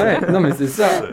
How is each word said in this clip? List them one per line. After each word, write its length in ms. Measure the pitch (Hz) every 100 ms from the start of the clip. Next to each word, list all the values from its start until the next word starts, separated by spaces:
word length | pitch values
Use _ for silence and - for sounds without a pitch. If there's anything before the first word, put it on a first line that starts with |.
Ouais, 280 | 214 208 180
non, 80 | 180
mais 120 | 160
c'est 120 | 135 139
ça. 220 | - 208 - -